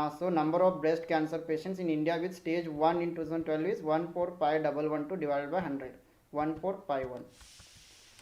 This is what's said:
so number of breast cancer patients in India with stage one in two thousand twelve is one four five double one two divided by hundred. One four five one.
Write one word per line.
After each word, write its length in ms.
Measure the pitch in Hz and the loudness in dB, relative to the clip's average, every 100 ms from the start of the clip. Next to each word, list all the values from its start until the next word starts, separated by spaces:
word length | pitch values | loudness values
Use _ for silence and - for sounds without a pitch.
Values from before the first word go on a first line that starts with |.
| 151 151 | 2 0
so 100 | 180 | 0
number 320 | 185 156 170 185 | 2 2 4 4
of 40 | 160 | 4
breast 240 | 156 165 - | 2 2 2
cancer 320 | 165 156 165 | 0 2 -2
patients 400 | 160 156 175 185 | -2 -2 -2 -4
in 100 | 175 | 0
India 280 | 156 156 170 | 2 2 0
with 140 | 175 | -2
stage 320 | 180 165 170 170 147 156 | -4 -2 -2 -2 2 4
one 120 | 175 | 4
in 140 | 170 | 0
two 100 | 165 | -2
thousand 200 | 156 165 | -4 -4
twelve 220 | 156 156 170 | 0 0 0
is 140 | 214 | -2
one 240 | 156 156 170 | 0 0 0
four 140 | 175 175 175 | -2 -4 0
five 180 | 151 156 | 2 4
double 240 | 151 139 151 | 2 0 -2
one 200 | 151 147 | -2 -4
two 100 | 190 | -4
divided 280 | 147 143 143 | 0 0 0
by 80 | 170 | -2
hundred. 340 | 170 139 131 - - _ _ | -2 -4 -8 -12 -20 _ _
One 200 | 143 151 156 | -2 -2 -2
four 140 | 185 190 - | -2 -4 -2
five 180 | 135 131 | -2 -2
one. 160 | 123 - - - - - - - - - - | -8 -12 -20 -20 -20 -20 -20 -20 -20 -20 -10